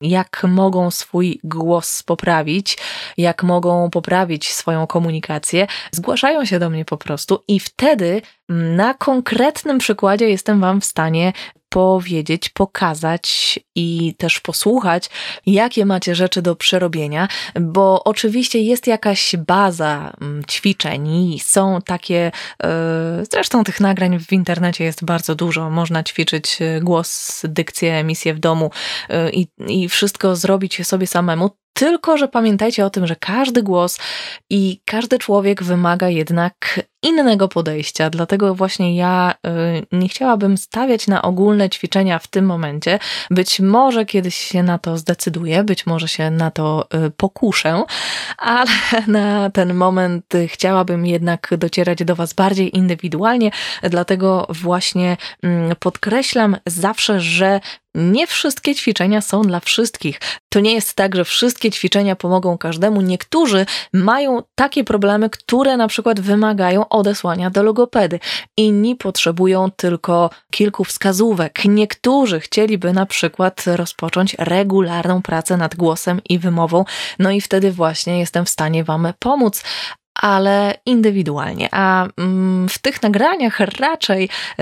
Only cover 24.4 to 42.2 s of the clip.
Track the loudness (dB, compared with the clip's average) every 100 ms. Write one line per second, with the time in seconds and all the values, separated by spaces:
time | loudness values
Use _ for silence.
24.4 | 0 0 -2 -2 -4 -4 -2 -2 -2 -2
25.4 | -2 -2 -2 -2 0 -2 -4 -4 -2 -2
26.4 | -4 -4 -2 -2 0 0 0 -8 -8 -8
27.4 | -6 -4 -4 -2 -2 0 -2 -2 -4 0
28.4 | 0 2 -2 -4 -10 -10 -4 -2 0 -2
29.4 | -4 -6 -4 -2 -2 0 -2 0 0 0
30.4 | 0 0 0 -6 -4 -2 0 0 0 0
31.4 | -2 -4 _ 0 2 2 2 2 2 2
32.4 | 2 2 0 0 0 0 -2 -4 -4 -2
33.4 | 0 0 2 2 0 -2 -10 -10 -12 -14
34.4 | -2 0 0 -2 -6 -4 0 0 2 2
35.4 | 2 0 0 2 2 2 0 0 0 0
36.4 | 0 -2 -6 -4 -6 -4 0 2 4 4
37.4 | 2 0 -2 -4 -6 -2 -2 0 0 2
38.4 | 2 0 -2 0 0 2 2 2 2 0
39.4 | -4 -2 -2 -2 -2 -2 -2 0 0 2
40.4 | 2 0 -2 -2 0 0 2 0 0 2
41.4 | 4 4 2 -2 -2 0 2 0